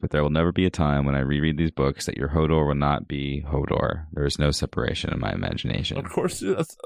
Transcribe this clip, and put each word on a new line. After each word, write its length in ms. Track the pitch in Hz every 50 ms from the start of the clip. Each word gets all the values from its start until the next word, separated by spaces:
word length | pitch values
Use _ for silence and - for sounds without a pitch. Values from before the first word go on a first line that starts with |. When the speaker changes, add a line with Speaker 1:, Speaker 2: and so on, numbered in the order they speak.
Speaker 1:
"But 80 | - -
there 140 | - 76 76
will 80 | 73
never 200 | 76 80 85 90
be 140 | 87 95 92
a 40 | 90
time 340 | - - 80 73 71 71 69
when 80 | 69 69
I 40 | 69
reread 380 | 67 67 73 73 76 80 76
these 120 | 76 82 80
books 360 | - - 67 69 69 - -
that 100 | - -
your 120 | - 69 73
Hodor 360 | 76 80 78 76 80 78 76
will 60 | 73 71
not 320 | 71 71 73 71 50 -
be 360 | - 73 69 69 69 69 69 71
Hodor. 580 | 71 71 71 71 - - - 71 - - 80 78 78 80
There 120 | 78 71
is 140 | 71 - -
no 100 | 73 73
separation 640 | 71 - - - - - - - - - - - -
in 60 | -
my 120 | - -
imagination." 680 | - 50 50 - - - - 127 - - - - -
Speaker 2:
Of 80 | - - -
course, 320 | - - - 180 - -
yeah, 140 | 185 196 185
that's, 200 | - 160 - - - -